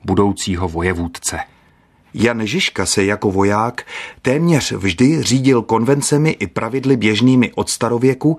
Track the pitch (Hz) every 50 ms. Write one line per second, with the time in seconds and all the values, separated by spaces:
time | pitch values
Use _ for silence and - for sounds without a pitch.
0 | - 90 95 95 101 101 95 - - 98 92 85 95 90 80 82 87 92 92 85
1 | 87 85 80 - - - - 85 - _ _ _ _ _ _ _ _ _ _ _
2 | _ _ - - 104 117 120 113 110 101 - - - - - - 95 - - -
3 | 98 98 104 101 - 107 92 98 98 98 101 107 110 120 - - - - - -
4 | - - - - - - 127 151 170 170 165 135 - - 117 101 90 98 92 85
5 | 123 135 160 156 120 - 120 135 131 135 131 120 107 - 113 110 117 123 139 143
6 | 139 - 147 147 151 156 - - 104 92 - - 110 113 117 135 131 135 139 120
7 | 104 107 107 107 117 127 131 127 117 - - - 104 - - - 127 113 120 120
8 | 123 131 131 131 - 151 160